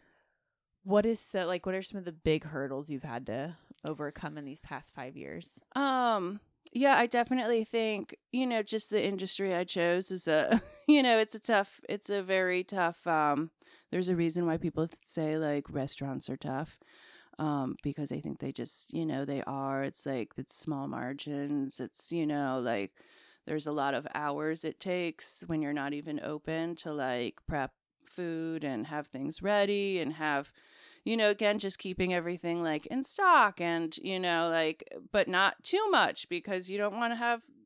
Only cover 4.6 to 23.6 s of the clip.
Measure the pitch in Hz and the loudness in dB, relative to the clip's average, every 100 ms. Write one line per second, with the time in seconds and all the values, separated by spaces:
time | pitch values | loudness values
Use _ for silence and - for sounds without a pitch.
4.6 | - 139 - 139 131 - 69 165 - - | -12 -12 -12 -12 -12 -10 -10 -12 -12 -18
5.6 | _ 269 277 262 240 208 175 202 - _ | _ -2 0 2 2 2 -2 -6 -14 _
6.6 | - 240 277 262 240 240 240 254 226 226 | -8 2 6 6 6 2 2 2 4 2
7.6 | 220 233 220 208 - - _ 247 254 226 | 2 0 0 0 -4 -12 _ -2 2 0
8.6 | 208 220 - 208 196 190 190 - 196 180 | 0 -2 0 2 2 0 -2 -2 0 0
9.6 | 180 - 170 180 - 185 165 156 - 226 | 0 2 4 2 0 -2 4 4 6 4
10.6 | - - - 294 254 226 220 214 - 208 | 2 -2 6 6 8 6 4 0 4 4
11.6 | 196 - - 202 - 202 185 190 185 180 | 4 -4 -6 -6 -2 -2 2 2 4 2
12.6 | 185 190 170 - 175 156 147 143 165 _ | 0 0 0 0 2 4 4 4 0 _
13.6 | - - _ 175 180 170 165 170 170 165 | -20 -20 _ 0 2 4 2 2 2 0
14.6 | 165 156 165 - - 170 156 156 151 147 | 0 0 -2 -4 -8 -2 0 0 0 0
15.6 | - 143 135 - 139 135 - 131 147 131 | -2 -4 -4 -4 -6 -6 -6 -6 -4 -4
16.6 | 156 - _ - - - _ - 156 143 | -6 -12 _ -20 -20 -20 _ -4 -2 -2
17.6 | 131 - 147 151 143 147 151 139 135 127 | -2 -4 -6 -4 -6 -6 -6 -6 -8 -6
18.6 | - - - 165 160 135 139 139 - 135 | -8 -10 -8 -4 -2 -2 -4 -4 -4 -4
19.6 | 135 135 139 - 139 131 107 - 135 - | -2 -2 -4 -6 -4 -4 -6 -10 -10 -8
20.6 | 156 139 143 123 127 143 147 143 143 143 | -6 -4 -4 -6 -6 -6 -6 -4 -2 -2
21.6 | 135 - 123 - - 170 151 143 139 131 | -2 -6 -8 -10 -6 -2 0 0 0 0
22.6 | 120 104 98 - _ - - _ - 151 | 0 0 -2 -8 _ -20 -20 _ -6 -4